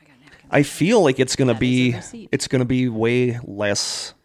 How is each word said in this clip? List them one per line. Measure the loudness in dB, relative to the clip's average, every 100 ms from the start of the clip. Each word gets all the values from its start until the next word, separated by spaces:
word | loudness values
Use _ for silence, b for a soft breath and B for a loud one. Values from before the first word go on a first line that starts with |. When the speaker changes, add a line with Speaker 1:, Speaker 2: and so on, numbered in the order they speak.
Speaker 1:
I | _
got | _
a |
napkin. | -20 -20 -2
Speaker 2:
I | 0
feel | 0 0 2 4
like | 4 2
it's | 0 2
gonna | 0
Speaker 1:
That | 2
is |
a | 0 2 0
Speaker 2:
be, |
Speaker 1:
receipt. | -2 -8 -16 -6
Speaker 2:
it's | -6 -2
gonna | 0 0
be | 0 -2
way | -2 0 2 0 -2
less | -8 -4 -2 -2 -4 -8 -12 -18